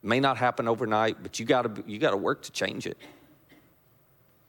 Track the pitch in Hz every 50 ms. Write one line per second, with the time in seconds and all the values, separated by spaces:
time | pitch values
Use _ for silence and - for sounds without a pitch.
0 | - 95 117 127 139 135 131 113 123 123 120 - 123 117 117 110 127 110 110 107
1 | 113 110 - - - - - - 117 117 135 127 123 117 107 98 101 - 104 104
2 | 143 143 98 98 92 90 143 - - - - - 98 - - - - - - _
3 | - - - - - - - _ _ _ - - _ _ _ _ _ _ _ _
4 | _ _ _ _ _ _ _ _ _